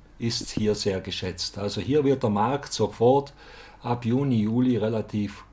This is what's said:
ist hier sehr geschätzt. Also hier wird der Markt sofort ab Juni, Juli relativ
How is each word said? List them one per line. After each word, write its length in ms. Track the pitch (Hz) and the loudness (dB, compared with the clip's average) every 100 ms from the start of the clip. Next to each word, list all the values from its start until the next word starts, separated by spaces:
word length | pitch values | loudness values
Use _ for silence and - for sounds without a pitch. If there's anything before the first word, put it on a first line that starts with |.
| - - | -18 -6
ist 320 | 117 - - | -4 -4 -4
hier 240 | - 107 | -2 0
sehr 260 | 101 104 95 | 0 0 -2
geschätzt. 600 | 92 - 92 90 - 98 | -4 -6 -6 -6 -8 -6
Also 200 | 101 101 | -4 -4
hier 240 | 92 147 | 0 2
wird 200 | 139 135 | 4 2
der 80 | 110 | 2
Markt 420 | 104 113 139 - | 2 2 0 -4
sofort 600 | - 107 - 117 139 139 - - - - - | -2 -2 4 4 4 0 -12 -20 -20 -20 -12
ab 200 | 117 120 | -6 -4
Juni, 380 | 113 127 139 117 | 0 0 2 2
Juli 360 | 107 120 127 113 | 2 2 2 2
relativ 640 | 110 113 - 107 101 - - | 0 -2 -2 -4 -4 -6 -16